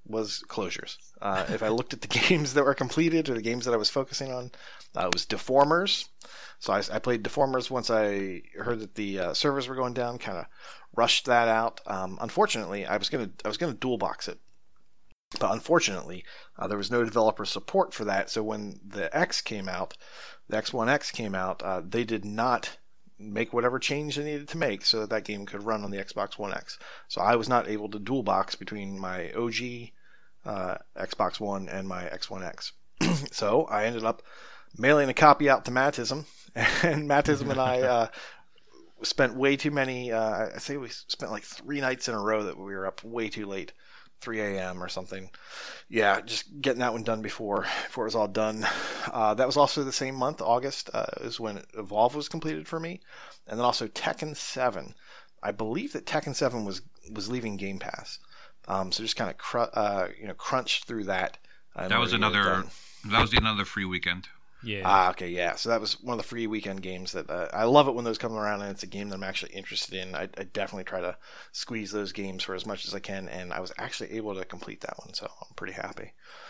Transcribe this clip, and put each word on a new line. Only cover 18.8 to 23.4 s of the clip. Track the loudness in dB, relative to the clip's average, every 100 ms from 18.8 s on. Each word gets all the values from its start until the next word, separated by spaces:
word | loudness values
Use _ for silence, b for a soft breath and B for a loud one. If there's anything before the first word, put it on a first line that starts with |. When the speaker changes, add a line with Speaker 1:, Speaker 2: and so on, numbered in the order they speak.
| -10
Speaker 1:
the | -6 -2 0
X | 0 -2
came | -4 -6 -4
out, | -4 -6 -8 B B B B B
the | -2
X | -2
One | 0 4
X | 2 0
came | -6 -4 -2
out, | -2 -2
uh, | -4 -4
they | -2 -2
did | 0 -2 -4
not | 0 2 2 -2 -12 -18 -20 -20 -16
make | -6 -4